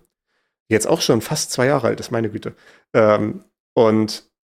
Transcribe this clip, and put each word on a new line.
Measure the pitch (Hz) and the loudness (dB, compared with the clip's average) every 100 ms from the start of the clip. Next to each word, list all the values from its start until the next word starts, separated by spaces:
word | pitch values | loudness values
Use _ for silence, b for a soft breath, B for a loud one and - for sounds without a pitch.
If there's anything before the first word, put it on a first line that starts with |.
| _ _ _ _ _ _ _ | _ _ _ _ _ _ _
Jetzt | 110 - | 0 0
auch | 165 | -2
schon | - 120 | 0 0
fast | - 156 - | 0 -6 -6
zwei | - 127 | -2 0
Jahre | 143 117 | 0 -2
alt | 110 | -4
ist, | 110 | -6
meine | 117 110 | -6 -6
Güte. | 104 113 - b b b | -8 -12 -14 b b b
Ähm, | 127 107 107 107 190 - _ _ | 2 4 4 0 -6 -16 _ _
und | - 113 110 110 - - _ _ | 2 4 4 0 -6 -16 _ _